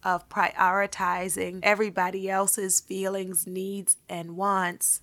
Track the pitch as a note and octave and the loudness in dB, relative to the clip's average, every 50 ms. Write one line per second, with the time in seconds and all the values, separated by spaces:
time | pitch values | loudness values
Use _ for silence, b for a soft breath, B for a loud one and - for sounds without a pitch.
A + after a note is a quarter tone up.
0 | - F#3+ F3+ F3 - - - G#3+ F3+ - - - F#3+ F#3 F#3 G3 G3+ G3 - - | -2 0 0 0 -2 -4 -2 0 0 2 2 2 4 4 4 2 0 0 -2 -2
1 | F#3 F3+ F3+ F3+ F3+ F#3+ F#3 F#3+ F#3 F3+ F#3 F#3 E3+ G3+ G#3 G3+ A3 G3+ F3+ F#3+ | -2 0 0 0 -2 -2 -2 -2 -4 -4 -4 0 2 4 4 4 2 0 0 0
2 | F3+ F#3 F#3+ F#3+ F#3+ F#3+ F#3+ F#3+ G3+ G3 - - G3 F#3+ F#3 - - - F#3 F#3+ | 0 0 -2 -2 -2 0 0 2 2 2 0 0 0 0 0 0 -2 -2 -4 -2
3 | F#3+ F#3+ G3 F#3+ F#3+ F#3 F#3+ F#3 F3+ F#3 F#3 F#3 F#3+ G3 G3 G3+ F#3 - - - | -2 -2 -2 -4 -4 -4 -4 -4 -4 -4 -6 -6 -6 -6 -6 -2 0 -2 -2 -2
4 | _ - F3+ E3+ E3 E3 E3+ F3+ G3 G3+ G3 F#3+ F#3 F3 F3 - - - - - | _ -8 -8 -8 -8 -8 -4 0 2 2 2 2 2 0 -2 0 0 0 0 -2